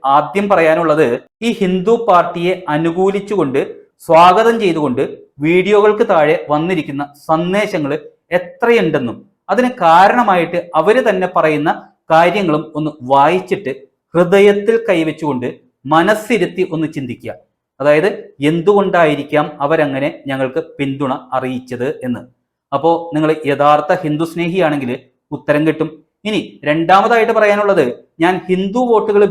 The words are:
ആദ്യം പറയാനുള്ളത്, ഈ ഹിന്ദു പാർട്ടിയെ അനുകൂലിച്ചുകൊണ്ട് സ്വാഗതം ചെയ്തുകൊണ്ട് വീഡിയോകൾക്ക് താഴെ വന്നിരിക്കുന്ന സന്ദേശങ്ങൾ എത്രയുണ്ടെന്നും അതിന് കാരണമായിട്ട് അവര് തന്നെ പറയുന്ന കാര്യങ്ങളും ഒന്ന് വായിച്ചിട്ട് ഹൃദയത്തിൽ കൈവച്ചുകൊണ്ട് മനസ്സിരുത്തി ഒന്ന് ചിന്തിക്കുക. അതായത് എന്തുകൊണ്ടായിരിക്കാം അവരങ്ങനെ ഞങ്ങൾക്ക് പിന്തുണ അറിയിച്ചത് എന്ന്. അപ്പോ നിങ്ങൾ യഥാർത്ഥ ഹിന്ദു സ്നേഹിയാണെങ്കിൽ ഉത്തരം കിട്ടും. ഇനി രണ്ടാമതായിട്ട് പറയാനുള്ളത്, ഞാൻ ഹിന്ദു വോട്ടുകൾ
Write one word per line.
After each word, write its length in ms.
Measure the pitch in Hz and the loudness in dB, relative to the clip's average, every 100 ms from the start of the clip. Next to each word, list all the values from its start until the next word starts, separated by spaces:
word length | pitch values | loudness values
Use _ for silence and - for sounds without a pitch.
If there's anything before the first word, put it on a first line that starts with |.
| 170 | 0
ആദ്യം 320 | 170 151 196 202 | 0 0 -4 0
പറയാനുള്ളത്, 520 | 185 160 160 165 151 131 123 - _ 233 | 2 2 2 2 2 2 0 -8 _ -4
ഈ 20 | 220 | -2
ഹിന്ദു 360 | 185 185 180 233 226 | -2 0 0 0 2
പാർട്ടിയെ 480 | 180 175 175 170 180 - | 2 2 -2 -4 -4 -4
അനുകൂലിച്ചുകൊണ്ട് 840 | 151 165 170 190 196 202 208 143 135 190 - _ _ - | -2 -2 0 0 -2 -4 -2 -2 -2 -4 -10 _ _ 2
സ്വാഗതം 500 | 165 180 190 226 226 | 6 6 6 2 2
ചെയ്തുകൊണ്ട് 400 | 202 160 147 123 165 - - - | 0 0 -2 -2 -4 -8 -20 -6
വീഡിയോകൾക്ക് 600 | 151 180 185 208 208 208 220 | 0 2 4 4 4 2 2
താഴെ 240 | 175 147 165 - | 2 2 0 -2
വന്നിരിക്കുന്ന 500 | 147 170 180 147 139 143 - - | -2 -2 -4 -4 -8 -10 -12 -4
സന്ദേശങ്ങൾ 640 | 160 175 196 202 180 143 147 - _ _ 175 | -2 0 -2 -2 -4 -4 -6 -8 _ _ -4
എത്രയുണ്ടെന്നും 800 | 180 - 233 233 165 147 120 - - _ - | -4 -4 0 2 2 -2 -4 -8 -18 _ -4
അതിന് 180 | 202 247 - | -2 -2 0
കാരണമായിട്ട് 720 | 170 165 202 247 220 180 165 175 - 156 | 4 6 6 4 2 0 0 -4 -4 -2
അവര് 220 | 165 247 247 | 2 2 2
തന്നെ 200 | 190 180 170 | -2 -2 0
പറയുന്ന 340 | 156 151 156 175 - _ _ | 0 0 -2 -4 -10 _ _
കാര്യങ്ങളും 520 | 160 175 202 180 151 - 151 | 2 4 2 0 -2 -4 -6
ഒന്ന് 120 | 151 - 123 | -8 -8 0
വായിച്ചിട്ട് 640 | 139 143 185 180 196 131 139 - _ _ | 2 4 2 -2 -6 -6 -10 -14 _ _
ഹൃദയത്തിൽ 600 | 165 170 196 202 202 202 226 226 | -2 2 4 4 4 0 -2 0
കൈവച്ചുകൊണ്ട് 600 | 170 160 151 156 127 123 - _ _ 131 | -2 -2 -4 -6 -4 -6 -10 _ _ -2
മനസ്സിരുത്തി 680 | 156 180 214 - 226 175 185 175 | 0 2 -2 -2 -2 -2 -4 -4
ഒന്ന് 140 | 160 151 156 | -4 -6 -6
ചിന്തിക്കുക. 360 | 127 117 113 - _ _ _ _ | -10 -10 -12 -14 _ _ _ _
അതായത് 300 | 143 151 190 - - _ 143 | 0 2 2 -4 -12 _ -2
എന്തുകൊണ്ടായിരിക്കാം 960 | 170 170 202 190 180 160 143 139 147 147 - | 0 2 2 2 2 2 0 -2 -2 -2 -4
അവരങ്ങനെ 440 | 143 160 143 135 147 - 139 | -2 0 -2 -2 -6 -6 -8
ഞങ്ങൾക്ക് 300 | 135 131 123 - - | -4 -4 -4 -8 -8
പിന്തുണ 340 | 139 135 139 131 - 131 | -6 -4 -4 -6 -6 -6
അറിയിച്ചത് 520 | 127 127 - 123 131 156 127 | -4 -8 -10 -6 -6 -6 -6
എന്ന്. 140 | 110 - _ _ _ _ | -8 -10 _ _ _ _
അപ്പോ 160 | 139 160 165 - | -2 0 0 -2
നിങ്ങൾ 160 | 151 156 156 139 | -2 0 0 -2
യഥാർത്ഥ 420 | 143 143 151 147 180 | 2 4 2 2 -2
ഹിന്ദു 200 | 151 151 165 | -2 -4 -4
സ്നേഹിയാണെങ്കിൽ 580 | 170 170 185 160 143 123 127 - _ _ 147 | -4 -4 0 0 -2 -4 -8 -12 _ _ -10
ഉത്തരം 280 | - 147 156 | -2 0 0
കിട്ടും. 200 | 151 160 - _ _ 208 | -2 -6 -8 _ _ -6
ഇനി 120 | 202 - - 143 | -6 -6 -8 -4
രണ്ടാമതായിട്ട് 640 | 156 165 190 220 233 220 226 | -2 2 2 4 2 2 2
പറയാനുള്ളത്, 480 | 208 202 208 190 127 - _ - | 2 2 2 2 0 -4 _ -2
ഞാൻ 120 | 170 185 180 | -2 -2 -2
ഹിന്ദു 320 | 185 196 233 247 | -4 -2 -2 2
വോട്ടുകൾ 340 | 214 - 202 202 | 2 2 2 2